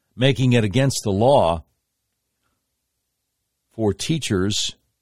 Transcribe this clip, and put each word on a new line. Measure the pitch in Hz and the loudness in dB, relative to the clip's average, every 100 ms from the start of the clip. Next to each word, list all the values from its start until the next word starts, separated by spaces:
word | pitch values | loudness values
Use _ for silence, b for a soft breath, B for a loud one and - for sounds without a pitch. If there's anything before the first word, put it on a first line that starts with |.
| _ 98 | _ -2
making | 135 131 131 | 0 2 2
it | 120 | 2
against | 107 127 139 - | 2 0 0 -2
the | 107 | -2
law | 98 123 135 85 85 - _ _ _ _ _ _ _ _ _ _ _ _ _ _ _ _ _ _ _ _ | 0 4 4 2 -2 -8 _ _ _ _ _ _ _ _ _ _ _ _ _ _ _ _ _ _ _ _
for | - 107 | -4 -4
teachers | 95 - 160 - 98 98 98 - - _ _ | -2 -4 -4 -2 -2 -2 -4 -6 -10 _ _